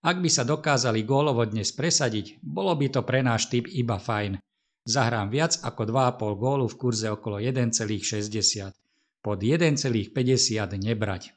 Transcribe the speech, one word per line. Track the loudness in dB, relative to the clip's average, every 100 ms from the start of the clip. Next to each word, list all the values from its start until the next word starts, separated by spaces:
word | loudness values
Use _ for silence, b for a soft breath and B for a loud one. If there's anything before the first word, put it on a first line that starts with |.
Ak | 0 2
by | 2
sa | 2
dokázali | 2 0 2 2 2 0 2
gólovo | 2 4 2 2
dnes | 0 -2
presadiť, | -2 0 2 2 0 -6 -12
bolo | -8 -2 0 2
by | 2 0
to | 2
pre | 2
náš | 2 0 0
tip | -2 -2
iba | -4 -2 -2
fajn. | -2 -2 -2 -6 _ _ _ _
Zahrám | -4 0 2 0 0
viac | 0 0 0
ako | -4 -4 -2
dva | 2 2
a | 0
pol | -4 0
gólu | 0 2 0
v | 0
kurze | -2 0 -2
okolo | -4 -4 -4
jeden | -2 0 0
celých | 0 -2 -2
šesťdesiat. | -2 -4 -4 0 0 -2 -8 -14 _ _ _ _
Pod | -6 -2
jeden | 0 2 2 2
celých | 0 -2 -2
päťdesiat | -2 2 2 2 0 -2 -4
nebrať. | -2 -2 -2 -4 -10